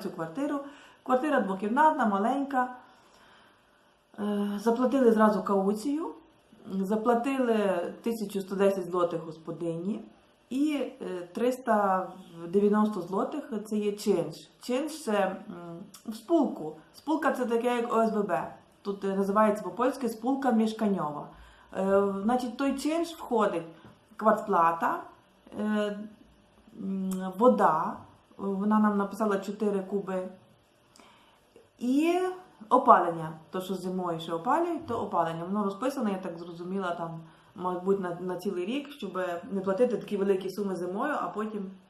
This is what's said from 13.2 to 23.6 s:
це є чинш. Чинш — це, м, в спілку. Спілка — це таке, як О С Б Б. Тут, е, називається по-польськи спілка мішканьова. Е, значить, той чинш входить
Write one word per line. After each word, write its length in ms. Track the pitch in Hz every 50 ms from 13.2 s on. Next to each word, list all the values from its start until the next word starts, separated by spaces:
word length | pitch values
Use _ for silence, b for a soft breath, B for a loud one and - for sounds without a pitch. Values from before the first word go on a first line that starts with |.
| 254 - 330 294 - - 226 214 208
це 120 | - 214
є 140 | 208 208 208
чинш. 580 | 202 - - 214 185 165 156 156 - - - - _ -
Чинш — 420 | - - 247 269 311 302 - - -
це, 320 | 220 208 196 190 185 190 - - -
м, 300 | 175 175 175 170 165 170 196 - - - -
в 100 | 233 214
спілку. 640 | - - - 339 320 254 180 - - 160 156 - - - - -
Спілка — 380 | - - 285 311 - - 269 -
це 120 | - 247
таке, 300 | 220 233 233 240 247 240
як 180 | 240 233 - 226
О 80 | 226
С 100 | 226 208
Б 100 | 196 208
Б. 320 | 196 175 170 160 - - - - - _ _ _
Тут, 220 | - 202 196 196 196
е, 120 | 196 190
називається 480 | 196 196 190 196 214 220 214 208 208 180
по-польськи 460 | 180 - 226 247 269 277 - 247 220
спілка 420 | 226 - 226 262 277 269 277 254
мішканьова. 760 | 226 220 226 214 - - 220 202 190 175 151 151 143 - - - B B B B B B B B -
Е, 260 | 185 190 190 196 196 202 196 190 196 196
значить, 340 | 226 254 247 254 226 -
той 200 | - 277 277 -
чинш 360 | - - 302 320 339 339 330 -
входить 540 | - - - 240 220 202 196 170 165